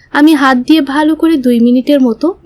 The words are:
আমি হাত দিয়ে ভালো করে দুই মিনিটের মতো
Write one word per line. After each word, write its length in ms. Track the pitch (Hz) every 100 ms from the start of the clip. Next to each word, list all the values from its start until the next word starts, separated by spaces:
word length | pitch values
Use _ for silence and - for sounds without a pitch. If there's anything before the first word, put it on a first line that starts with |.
| _
আমি 200 | - 302
হাত 220 | 302 269 262
দিয়ে 220 | 247 320 277
ভালো 180 | 285 311
করে 200 | 311 330 320
দুই 220 | 247 240
মিনিটের 400 | 233 254 247 294
মতো 260 | 254 220 311 403